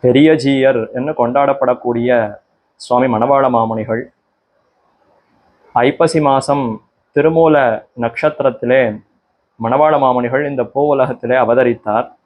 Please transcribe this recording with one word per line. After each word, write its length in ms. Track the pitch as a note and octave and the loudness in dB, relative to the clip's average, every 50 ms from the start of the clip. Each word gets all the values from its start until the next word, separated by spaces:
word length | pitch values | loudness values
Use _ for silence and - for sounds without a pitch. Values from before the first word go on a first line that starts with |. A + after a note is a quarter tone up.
பெரிய 300 | - B2 B2 C3+ D3 D#3 | 2 2 4 6 6 4
ஜீயர் 600 | D#3+ D#3 B2+ C#3 C#3 C3+ C3 C3+ C3+ A#2+ A2 - | 4 2 2 -2 0 2 2 2 0 0 -4 -6
என்று 220 | - B2 B2+ D3 D#3 | -6 -6 -6 -6 -2
கொண்டாடப்படக்கூடிய 1200 | - B2 A#2 B2 C#3 C#3+ C#3 C#3 C#3 - B2 B2 B2 - A#2+ A#2+ A#2 A#2+ B2 B2 A#2+ - - G#2 - _ _ _ _ _ _ _ | -2 -2 0 2 0 0 0 0 0 0 -2 -2 -2 -2 -4 -4 -2 0 0 0 0 0 -2 -8 -14 _ _ _ _ _ _ _
சுவாமி 320 | _ - - B2 B2 B2+ C3 | _ -6 -2 0 0 0 0
மணவாள 420 | A#2+ G#2+ A#2 C3 C#3 C3+ C3+ C3 | 0 0 0 2 2 2 2 2
மாமுனிகள் 640 | B2 A#2 A2+ A2 A2+ A2 A2 - A2 A2+ - - _ _ _ _ _ _ _ _ _ _ _ _ _ _ _ _ _ _ _ _ _ _ _ _ _ _ _ _ _ _ _ _ _ | 0 0 -2 -2 -4 -8 -6 -6 -6 -8 -8 -12 _ _ _ _ _ _ _ _ _ _ _ _ _ _ _ _ _ _ _ _ _ _ _ _ _ _ _ _ _ _ _ _ _
ஐப்பசி 480 | A#2+ A#2+ C3+ D3 - E3+ D#3+ - D#3+ | 0 0 0 0 0 -2 -2 0 0
மாசம் 600 | D3+ C#3+ C3+ C3+ C3+ - C#3 C#3+ C3+ A#2 A2 G#2+ _ _ _ _ _ _ _ | 0 2 0 0 0 -2 -2 -2 -2 -6 -6 -8 _ _ _ _ _ _ _
திருமூல 680 | D3 C#3+ D#3+ D#3+ D#3+ E3 D#3+ D#3 D3 C3+ B2 A2 G#2 - _ _ | 0 0 2 2 4 4 4 4 4 2 2 0 -4 -8 _ _
நட்சத்திரத்திலே 1080 | B2 A#2+ A#2 - - - D3+ D3+ - C3+ C3+ A#2+ - - A#2+ B2 C3+ B2+ A2+ G#2+ G#2 - _ _ _ _ _ _ _ _ _ _ _ A2+ | -8 -6 -6 -6 -2 -4 -4 -2 0 -2 -2 -2 -2 -2 0 2 2 2 0 -2 -8 -14 _ _ _ _ _ _ _ _ _ _ _ -4
மணவாள 340 | A2+ B2 C#3 D3+ D#3 D#3 C#3+ | -2 0 2 2 2 2 2
மாமுனிகள் 520 | C3+ C3 B2+ B2 B2 A#2+ B2 C3+ D3 C#3+ | 2 0 0 0 -2 -2 -2 -4 -4 -4
இந்த 140 | C#3+ B2+ A#2+ | -4 -6 -6
பூவுலகத்திலே 720 | A2+ _ C3+ C#3+ D3 D3 C3+ B2+ B2 B2+ B2 - A#2 B2 C3 | -4 _ -2 0 0 0 0 0 -2 -4 -8 -4 -2 0 0
அவதரித்தார். 760 | B2 A2+ A#2 B2+ C3 A#2+ A#2+ A2+ _ G#2+ G#2 A2+ B2 - - _ _ | 2 2 2 2 2 0 0 -4 _ -4 -4 -4 -4 -6 -12 _ _